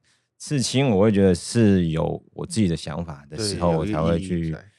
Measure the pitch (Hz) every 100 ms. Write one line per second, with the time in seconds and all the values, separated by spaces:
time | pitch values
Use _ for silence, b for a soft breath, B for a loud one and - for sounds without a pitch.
0 | _ _ _ _ - 147 117 127 139 95
1 | 110 101 98 90 - 117 107 95 85 80
2 | 80 78 _ - 80 87 95 80 - 76
3 | 82 71 - - 107 90 87 82 95 101
4 | 82 85 92 85 82 78 -